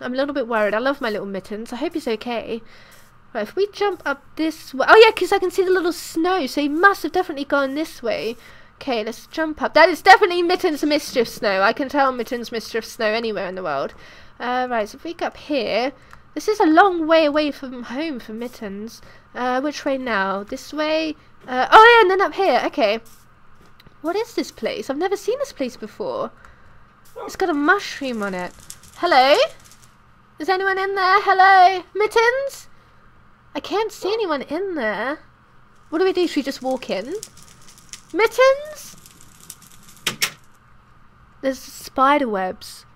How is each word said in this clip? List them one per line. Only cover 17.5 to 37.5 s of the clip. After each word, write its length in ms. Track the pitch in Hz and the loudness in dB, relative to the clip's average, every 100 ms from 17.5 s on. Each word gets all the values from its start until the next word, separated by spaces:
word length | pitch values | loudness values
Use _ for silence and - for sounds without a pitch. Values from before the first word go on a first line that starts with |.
from 340 | - 262 254 | -4 -10 -12
home 360 | 226 247 330 247 | -10 -6 -6 -8
for 120 | - | -10
Mittens. 680 | 220 247 - 208 196 226 - - - - | -12 -12 -12 -12 -10 -12 -16 -20 -20 -16
Uh, 260 | 226 247 254 | -6 -2 -2
which 240 | 294 277 | -2 -4
way 140 | 302 269 | -4 -4
now? 440 | 254 202 196 196 | -2 -2 0 -4
This 300 | 202 262 - | -6 -12 -8
way? 440 | 294 302 311 320 302 - - - | -4 -2 0 -2 -8 -16 -20 -6
Uh, 180 | 254 254 | -2 2
oh 240 | 427 453 | 6 6
yeah, 80 | 466 | 6
and 80 | 370 | 4
then 100 | 381 | 2
up 140 | 349 | 0
here. 280 | 339 381 247 285 | 0 2 2 0
Okay. 340 | - 240 226 - - - - - - - - - - | 0 0 0 -8 -20 -20 -20 -20 -20 -20 -20 -20 -12
What 140 | 311 392 | -6 -4
is 180 | 453 | -4
this 160 | - - | -6 -8
place? 380 | - 202 - 220 | -6 -6 -6 -6
I've 100 | 269 | -4
never 180 | 370 392 | -4 -4
seen 220 | - 523 | -4 -4
this 140 | 539 | -6
place 240 | - 254 - | -6 -8 -8
before. 540 | 214 - 165 113 233 - - - - - - _ - - | -14 -10 -6 -6 -6 -10 -20 -20 -20 -20 -20 _ -20 -16
It's 180 | 403 - | -12 -4
got 120 | 370 | -2
a 60 | |
mushroom 680 | 294 294 403 - - 269 233 | 0 2 2 -2 -8 -8 -6
on 120 | 202 | -6
it. 180 | 180 180 - - - - - | -6 -8 -12 -20 -20 -20 -4
Hello? 400 | 349 277 262 370 640 - - - - _ _ _ _ - | 2 4 6 4 2 -2 -20 -20 -20 _ _ _ _ -8
Is 120 | 311 | -2
anyone 280 | 370 392 381 | 0 0 -2
in 160 | 392 | -2
there? 260 | 392 370 392 | 0 2 4
Hello? 600 | 403 381 381 381 359 370 339 | 4 6 8 10 8 4 -4
Mittens? 760 | 381 427 466 466 523 554 - - - - - - - - - _ | -2 0 4 4 2 -2 -8 -18 -20 -20 -20 -20 -20 -20 -20 _
I 60 | - | -12
can't 300 | - 370 440 | -4 -2 -2
see 220 | - 370 | -4 -4
anyone 300 | 453 392 285 | -2 -2 -4
in 320 | - 302 392 | -4 -6 -6
there. 460 | 320 220 190 247 320 - _ _ - - - - | -4 -4 -2 -4 -6 -12 _ _ -20 -20 -20 -6
What 100 | 311 | -2
do 60 | |
we 80 | 381 | 0
do? 160 | 359 349 | 2 0
Should 80 | 294 | -2
we 60 | |
just 180 | 269 - | -4 -4
walk 300 | 254 254 - | -4 -4 -4
in? 240 | 196 233 415 - - - | -8 -6 -10 -12 -18 -20